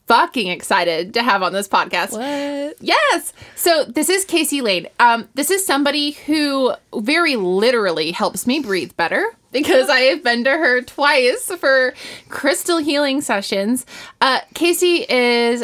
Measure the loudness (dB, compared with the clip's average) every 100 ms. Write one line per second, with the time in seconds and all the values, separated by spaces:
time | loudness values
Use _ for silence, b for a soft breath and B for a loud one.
0 | 0 2 2 -2 -4 -6 -2 0 2 -2
1 | -2 -2 0 0 0 -2 0 0 0 -2
2 | -4 -4 -6 -4 -4 -6 -8 -8 -2 0
3 | 2 0 -4 -14 B -4 0 0 0 -2
4 | 0 0 0 -2 0 -2 0 -2 -4 2
5 | 4 4 -2 -4 -2 0 0 0 0 0
6 | -4 -6 -2 0 0 2 0 -2 _ -6
7 | 0 2 2 0 0 2 2 2 0 0
8 | -2 -2 -2 -2 -2 -2 0 -4 -4 -2
9 | -2 0 -2 -6 _ -4 2 4 4 4
10 | 4 2 0 0 0 2 2 0 -2 0
11 | 2 4 2 0 -6 -4 2 2 2 -4
12 | B B -14 -4 -2 -2 0 -2 0 0
13 | 0 -2 -2 -4 -2 -4 -2 -2 -6 B
14 | B 0 2 2 -4 -2 0 2 2 0
15 | 0 0 2 2 2 0